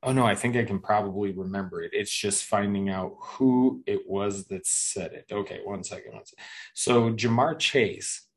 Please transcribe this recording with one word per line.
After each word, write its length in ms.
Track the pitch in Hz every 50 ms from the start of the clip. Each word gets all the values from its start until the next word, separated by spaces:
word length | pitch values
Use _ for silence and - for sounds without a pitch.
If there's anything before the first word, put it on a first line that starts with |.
oh 100 | - 131
no, 120 | 131 135 123
I 100 | 110 101
think 220 | - - 123 120
I 80 | 123 113
can 140 | - 101 95
probably 520 | - - 107 104 104 98 92 101 104 98
remember 500 | 92 92 95 92 95 98 98 92 85 85
it. 80 | 82 82
It's 220 | - 107 101 101 -
just 300 | - - 104 95 - -
finding 440 | - - 101 101 101 101 98 98 98
out 280 | 95 92 92 - - -
who 640 | - - - - 131 131 127 127 127 131 - - -
it 220 | - 104 95 - 92
was 380 | 95 98 101 104 101 98 95
that 200 | _ 98 92 -
said 460 | - - - - - - 98 87 -
it. 140 | 87 92 - _
Okay, 280 | 101 101 98 - - 92 -
one 180 | 98 101 95 90
second, 280 | - 90 95 - - 55
one 100 | - -
second. 200 | - - - - - - - - - _
So 360 | - - - 123 120 117 113
Jamar 480 | 113 107 110 117 113 117 131 156 160 156
Chase 680 | - - - 139 113 98 - - - - - - _ _ _